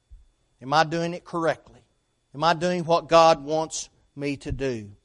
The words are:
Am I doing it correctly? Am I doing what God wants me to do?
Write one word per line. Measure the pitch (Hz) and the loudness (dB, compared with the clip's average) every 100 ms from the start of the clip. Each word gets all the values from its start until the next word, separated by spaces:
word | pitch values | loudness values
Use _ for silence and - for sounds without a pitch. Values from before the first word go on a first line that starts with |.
| _ - _ _ _ _ | _ -20 _ _ _ _
Am | 127 | -2
I | 151 | 0
doing | 156 170 170 | 0 -2 -4
it | 170 | -8
correctly? | - 175 160 127 - 117 _ _ _ _ _ | -8 -4 -2 -2 -8 -20 _ _ _ _ _
Am | 135 | -4
I | 160 | -2
doing | 165 180 180 | 0 -2 -2
what | 160 170 131 | 0 -2 4
God | 165 165 160 | 6 8 6
wants | 143 156 160 - - _ _ 139 | 0 -4 -4 -8 -14 _ _ -10
me | 143 139 | -8 -8
to | 151 | -8
do? | 127 135 117 101 104 | -6 -4 -6 -10 -18